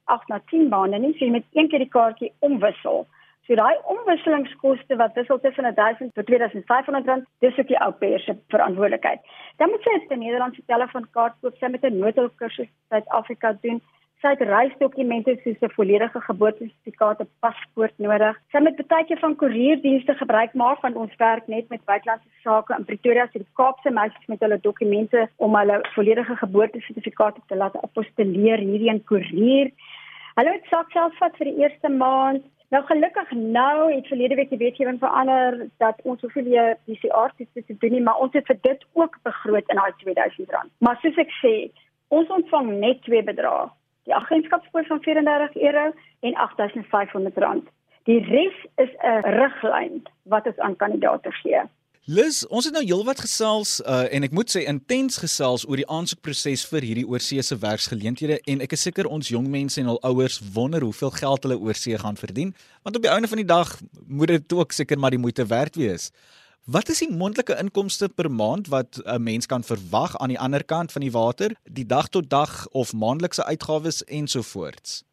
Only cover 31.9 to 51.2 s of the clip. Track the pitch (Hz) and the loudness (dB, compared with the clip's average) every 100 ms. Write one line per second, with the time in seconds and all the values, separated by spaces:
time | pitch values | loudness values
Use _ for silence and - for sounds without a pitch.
31.9 | 269 262 262 269 269 - _ _ 269 277 | 2 2 2 2 0 -6 _ _ 0 2
32.9 | 311 330 403 370 240 220 233 262 302 320 | 2 2 0 -6 -4 0 2 2 4 2
33.9 | 277 - 262 247 269 277 233 240 247 254 | 2 -2 -2 0 0 0 0 -2 0 -2
34.9 | 247 269 262 262 262 254 247 233 - 220 | -2 0 2 2 2 2 0 -8 0 0
35.9 | 220 - 247 240 285 247 240 233 226 - | 0 -6 -8 -6 -4 2 4 4 0 -6
36.9 | 220 - 226 247 - 240 247 - 208 233 | -6 0 2 2 -2 -14 -14 -14 -2 0
37.9 | 247 233 226 262 294 262 262 262 269 _ | 2 2 2 2 0 0 2 2 0 _
38.9 | 330 330 - 240 - 214 208 202 202 196 | 0 0 -2 -10 -6 -2 0 0 0 0
39.9 | - 190 175 110 - 185 - - _ 233 | -2 -4 -2 -2 -4 -6 -6 -6 _ 0
40.9 | 240 320 339 311 - 247 220 - - _ | 2 0 0 0 2 2 2 -2 -12 _
41.9 | _ _ 302 320 381 339 311 240 202 214 | _ _ 2 2 0 0 0 0 0 0
42.9 | 254 - 226 208 208 - - - - _ | 0 2 2 2 -2 -2 -2 -4 -10 _
43.9 | _ - - - 320 311 349 - 330 311 | _ -2 -2 2 0 2 -2 -2 -4 -4
44.9 | 302 320 311 302 294 294 - 285 294 302 | -4 0 2 2 2 0 0 2 2 0
45.9 | 311 _ _ 240 - - - 208 233 202 | -4 _ _ -6 -2 -4 -2 -4 -6 -2
46.9 | 208 202 196 190 185 - - - _ _ | -2 -2 -4 -4 0 0 0 -6 _ _
47.9 | _ - 233 180 254 381 - - - 254 | _ 2 2 4 2 2 -2 -6 0 0
48.9 | - - 220 208 208 269 - 220 - - | 0 0 0 2 2 2 0 -2 -2 -2
49.9 | 320 - - - 214 226 - - 180 202 | -8 -14 -20 -2 -2 0 -4 -4 -2 -2
50.9 | 214 - - | 0 0 0